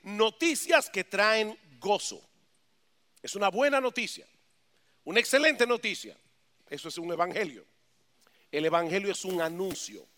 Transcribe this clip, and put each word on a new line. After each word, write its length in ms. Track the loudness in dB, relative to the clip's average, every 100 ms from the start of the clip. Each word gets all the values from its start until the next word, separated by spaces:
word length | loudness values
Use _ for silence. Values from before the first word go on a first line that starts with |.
noticias 840 | -8 2 2 4 0 0 4 4 4
que 140 | -6
traen 540 | -4 2 4 4 0 -6 _ -8
gozo. 420 | -2 -2 -2 -12 _ _ _ _ _ _ _ _ _ _
Es 140 | -12 0
una 140 | 0
buena 320 | 2 2 2
noticia, 440 | 0 -4 -6 -10 -18 _ _ _ _ _ _ _
una 160 | 0 0
excelente 480 | 4 4 4 4 0
noticia. 480 | 0 -2 -8 -12 -20 _ _ _ _ _
Eso 180 | -14 -12
es 100 | -10
un 140 | -6
evangelio. 540 | -2 -2 -2 -6 -8 -20 _ _ _ _ _ _ _ _
El 160 | -2 2
evangelio 460 | 2 0 -2 -2
es 140 | -6 -4
un 160 | -4
anuncio. 680 | -4 -4 -6 -6 -12 -16 -20